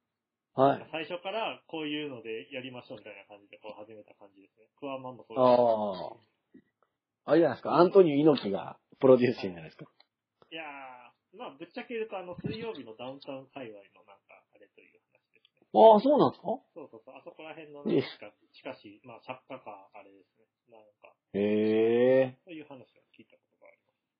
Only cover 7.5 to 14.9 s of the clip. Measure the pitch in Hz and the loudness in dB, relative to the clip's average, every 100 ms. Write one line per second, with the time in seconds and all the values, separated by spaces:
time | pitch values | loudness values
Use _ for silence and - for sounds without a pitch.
7.5 | 117 - 135 180 196 175 143 156 131 104 | 0 0 4 6 6 6 6 4 4 0
8.5 | 95 - - _ - 135 127 127 113 98 | -6 -8 -16 _ 2 6 6 6 0 -6
9.5 | 87 80 - - _ _ _ _ _ _ | -10 -16 -20 -20 _ _ _ _ _ _
10.5 | 165 156 139 131 127 120 _ _ 190 233 | -16 -16 -16 -18 -20 -20 _ _ -18 -18
11.5 | 139 170 - 226 233 220 196 180 175 - | -18 -18 -16 -12 -10 -8 -10 -12 -12 -10
12.5 | 220 226 175 117 110 123 139 - 135 135 | -10 -12 -12 -16 -16 -16 -16 -16 -16 -16
13.5 | 139 123 104 98 95 95 98 _ 98 95 | -16 -16 -18 -20 _ _ -20 _ -20 _
14.5 | 101 101 _ 92 | _ -20 _ _